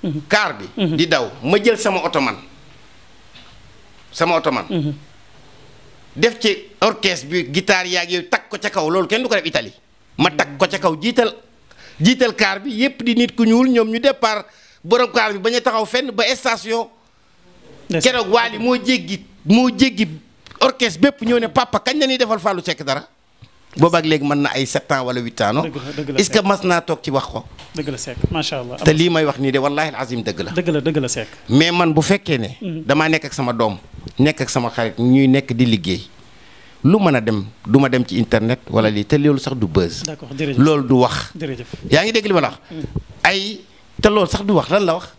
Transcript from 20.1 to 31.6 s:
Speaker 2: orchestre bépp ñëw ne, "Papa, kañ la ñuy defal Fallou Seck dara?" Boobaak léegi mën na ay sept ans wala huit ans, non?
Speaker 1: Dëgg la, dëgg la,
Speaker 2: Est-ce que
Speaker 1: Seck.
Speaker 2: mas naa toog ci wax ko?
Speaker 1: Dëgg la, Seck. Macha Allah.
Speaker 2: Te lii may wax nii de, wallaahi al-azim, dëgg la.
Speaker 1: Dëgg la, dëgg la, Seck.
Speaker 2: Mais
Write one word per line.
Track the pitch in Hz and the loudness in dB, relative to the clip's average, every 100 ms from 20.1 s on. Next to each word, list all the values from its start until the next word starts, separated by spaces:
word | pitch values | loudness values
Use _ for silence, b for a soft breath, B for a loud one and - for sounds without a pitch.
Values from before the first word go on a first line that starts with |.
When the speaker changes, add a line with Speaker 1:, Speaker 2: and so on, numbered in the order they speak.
| 156 - _ - - | -4 -18 _ -20 0
Speaker 2:
orchestre | 262 254 233 160 | 0 2 -4 2
bépp | 277 277 | 2 2
ñëw | 226 240 | 0 0
ne, | 226 | 2
"Papa, | 247 240 202 | -2 0 -2
kañ | - 302 | -2 0
la | 269 | 0
ñuy | 262 | 2
defal | 233 220 | 0 0
Fallou | 180 185 | -2 -2
Seck | 175 165 | -4 -6
dara?" | 139 135 147 _ _ _ - _ _ - | -4 -6 -6 _ _ _ -20 _ _ 2
Boobaak | 165 170 | 4 4
léegi | 156 156 143 | 2 2 2
mën | 143 | 0
na | 143 | 0
ay | 131 131 | -2 -2
sept | 143 - | -4 -2
ans | 139 | -2
wala | 127 123 | -2 -4
huit | 117 - | -6 -2
ans, | 104 | 0
non? | 123 | 0
Speaker 1:
Dëgg | 165 147 | -4 -8
la, | 135 | -10
dëgg | 143 143 | -10 -6
la, | 131 | -2
Speaker 2:
Est-ce | 202 | 2
que | 185 | 2
Speaker 1:
Seck. | 196 | 2
Speaker 2:
mas | 196 | 0
naa | 190 170 | 2 0
toog | 165 156 | -2 -6
ci | - | -2
wax | 135 - | -2 -4
ko? | 110 - - - | -10 -14 -20 -16
Speaker 1:
Dëgg | 156 143 | -10 -8
la, | 127 | -8
Seck. | - 120 - | -10 -2 0
Macha | 165 147 143 | 0 -4 -6
Allah. | 120 135 | -8 0
Speaker 2:
Te | 160 | 2
lii | 156 175 | 4 2
may | 165 | 2
wax | 156 127 | 0 0
nii | 135 | 0
de, | 135 | 0
wallaahi | 139 143 156 | 0 -2 -4
al-azim, | 120 127 120 | -4 -6 -6
dëgg | 113 90 | -6 -6
la. | 90 | -4
Speaker 1:
Dëgg | 175 170 | -4 -2
la, | 151 | -2
dëgg | 139 156 | 0 -2
la, | 131 | -2
Seck. | 123 107 - - | -4 -8 -14 0
Speaker 2:
Mais | 127 | 2